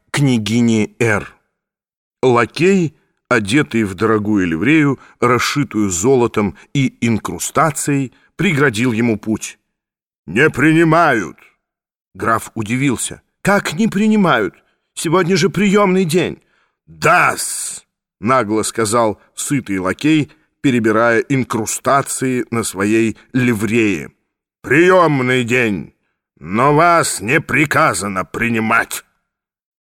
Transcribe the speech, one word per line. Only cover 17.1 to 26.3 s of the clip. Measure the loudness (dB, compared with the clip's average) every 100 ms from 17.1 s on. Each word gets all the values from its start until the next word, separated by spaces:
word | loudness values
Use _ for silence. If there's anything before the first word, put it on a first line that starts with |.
| 2 2 -2 -6 -8 -10 -12 -20 _ _ _
нагло | 0 0 0 -2
сказал | -2 -2 -2 0 0 -2 _ -14
сытый | -6 -4 -4 -4
лакей, | -4 -2 0 0 -2 _ _ _
перебирая | 0 2 2 2 2 2
инкрустации | 0 -2 -2 -4 -6 -4 0 0 0 -4 -4 -4 -4
на | -6
своей | -6 -4 0 0 0 -4 _
ливрее. | -2 0 0 -2 0 0 -2 -8 -18 _ _ _ _
«Приемный | 0 4 6 6 4 2 0 0
день, | 0 0 0 -2 -6 _ _ _ _